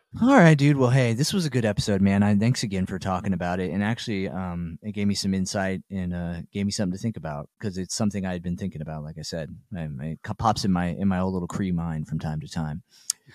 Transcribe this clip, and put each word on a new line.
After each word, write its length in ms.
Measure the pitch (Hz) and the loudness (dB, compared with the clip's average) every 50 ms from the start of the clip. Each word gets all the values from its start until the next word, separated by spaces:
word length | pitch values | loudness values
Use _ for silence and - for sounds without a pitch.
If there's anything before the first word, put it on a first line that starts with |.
| _ _ - - | _ _ -2 2
All 140 | 233 262 285 | 4 6 8
right, 220 | 233 170 160 156 139 | 10 10 10 8 8
dude. 180 | 143 147 147 | 6 6 6
Well, 140 | 135 127 120 | 6 6 6
hey, 240 | 131 135 123 117 117 | 6 6 4 4 2
this 180 | 117 156 - | 2 0 0
was 140 | - 190 165 | 0 0 0
a 40 | 139 | 0
good 140 | 123 123 110 | 0 2 2
episode, 380 | 107 101 - - 110 101 95 | 2 2 0 0 0 2 4
man. 200 | 98 98 98 101 | 4 4 6 4
I, 120 | 101 104 104 | 4 4 4
thanks 260 | 101 110 123 123 - | 4 4 2 2 0
again 220 | 127 101 95 92 92 | -2 -2 -2 -2 -2
for 140 | - 98 87 | -2 -4 -4
talking 340 | 82 95 92 90 - 101 | -2 -2 -2 -2 0 -2
about 280 | 92 85 87 87 90 95 | -2 0 0 -2 -2 -2
it. 100 | 92 82 | -2 -2
And 120 | 82 98 | -2 -2
actually, 460 | 101 107 117 - - 120 104 95 95 80 | -2 -2 -2 -4 -4 -4 -4 -4 -4 -4
um, 500 | 71 92 92 90 87 87 85 80 78 - | -4 -4 -6 -4 -4 -6 -6 -8 -8 -10
it 100 | - 107 | -10 -8
gave 140 | 98 104 101 | -4 -2 0
me 80 | 101 98 | 0 0
some 180 | - - 98 | 0 0 0
insight 480 | 95 95 92 - - 101 95 95 95 - - - | 0 0 0 -2 -2 -2 -2 -2 -2 -4 -6 -8
and, 220 | 98 95 90 87 90 | -8 -6 -4 -4 -4
uh, 280 | 87 87 85 85 85 - - | -4 -4 -6 -6 -8 -10 -8
gave 140 | - 101 101 | -6 -4 -4
me 40 | 101 | -2
something 200 | - - 104 90 92 | -2 -2 -2 -2 -4
to 60 | 101 | -4
think 140 | 117 117 107 | -4 -6 -6
about 320 | - - 78 73 73 - - _ - | -6 -8 -8 -8 -8 -10 -14 _ -10
'cause 180 | 110 101 87 92 | -8 -6 -6 -6
it's 160 | 90 - - | -6 -6 -4
something 320 | - 113 101 98 101 92 | -2 -2 0 0 -2 -4
I 60 | 92 90 | -4 -4
had 80 | 87 | -4
been 160 | 87 90 87 95 | -4 -6 -6 -4
thinking 240 | 101 92 - 76 | -6 -6 -6 -8
about, 220 | 76 80 78 76 73 | -8 -8 -8 -8 -10
like 120 | 78 85 78 | -10 -12 -12
I 40 | |
said. 340 | 76 - 90 82 73 71 80 - - _ 104 | -10 -8 -8 -8 -8 -8 -12 -16 -14 _ -8
I, 140 | 87 80 76 71 62 | -8 -6 -6 -8 -8
it 160 | 76 80 78 - | -8 -8 -8 -8
co-, 120 | - - 104 | -8 -8 -4
pops 320 | - 113 110 104 - - | 0 2 2 2 2 0
in 60 | 98 | 0
my, 160 | 90 87 87 87 | 2 2 0 0
in 200 | - - 98 98 | -2 0 0 0
my 100 | 92 90 | 2 2
old 140 | 92 95 | 0 0
little 160 | 95 90 87 - | -2 -2 -4 -4
Cree 240 | - - 98 92 | -4 -4 -2 -2
mind 360 | 87 82 85 85 80 78 73 - | -2 -2 -2 -2 -4 -4 -4 -4
from 100 | 78 76 | -6 -4
time 220 | - 78 78 78 | -4 -4 -4 -6
to 60 | 76 - | -8 -6
time. 340 | - 82 78 76 76 90 - _ _ - - - - _ _ - | -6 -6 -4 -4 -6 -8 -10 _ _ -10 -8 -8 -8 _ _ -20